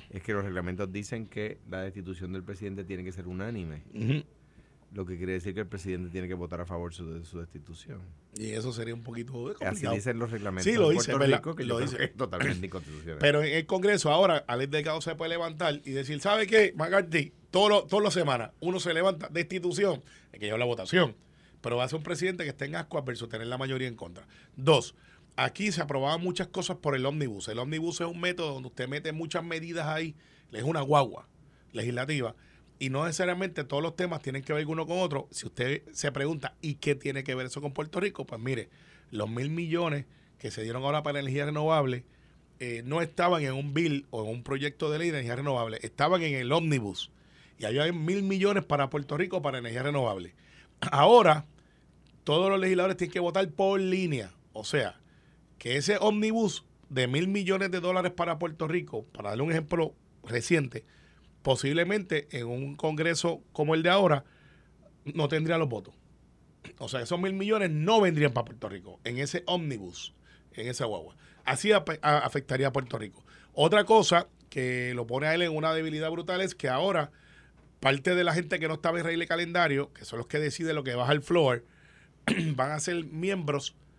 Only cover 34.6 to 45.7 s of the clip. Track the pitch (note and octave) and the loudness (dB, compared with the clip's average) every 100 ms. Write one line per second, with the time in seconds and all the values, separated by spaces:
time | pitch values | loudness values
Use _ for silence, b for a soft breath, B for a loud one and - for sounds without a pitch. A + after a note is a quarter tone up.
34.6 | D3+ D#3+ D#3+ F3+ F3+ D3 - - - - | -2 -4 -2 0 0 -2 -6 -10 -10 -4
35.6 | B2 D3 - - C#3+ C3+ C#3+ D#3+ - - | -2 -2 -6 -6 -4 -2 -2 -4 -8 -8
36.6 | D#3 C#3+ D3+ C#3 C#3+ C3+ C3+ C3 B2+ C#3 | -8 -4 0 0 -2 -4 -4 -6 -6 -8
37.6 | C#3+ C3+ D#3 F3+ G3+ - C3 A2+ A#2+ B2+ | -8 -6 -6 -4 -4 -4 -10 -8 -4 -4
38.6 | - b b b b A2 G#2+ A#2 C#3 E3 | -6 b b b b -4 -4 -2 -4 -4
39.6 | E3+ E3 E3+ C#3+ - b b _ A#2 A2+ | -2 -2 0 -2 -6 b b _ -10 -6
40.6 | A2 A#2+ C3+ D3+ D3 C#3+ C#3 C3+ C#3+ D3+ | -6 -2 0 0 -2 -4 -2 -2 -2 -2
41.6 | D#3 D#3+ C3+ B2 B2 b b b _ - | 2 2 2 -2 -6 b b b _ -12
42.6 | B2 A#2 A#2+ D#3 D#3+ - F3 E3+ C#3 C3+ | -8 -8 -4 -2 -2 0 2 2 0 -2
43.6 | C#3+ C#3+ E3+ C#3 - A#2 G#2+ A#2+ A#2+ C#3 | -2 0 0 0 -4 -6 -6 -6 -6 -4
44.6 | D3 C#3+ D#3 D3+ E3+ D3+ A#2+ A#2+ C#3+ B2+ | -4 -4 -4 -2 -2 -2 -4 -4 -2 0
45.6 | A2+ | -2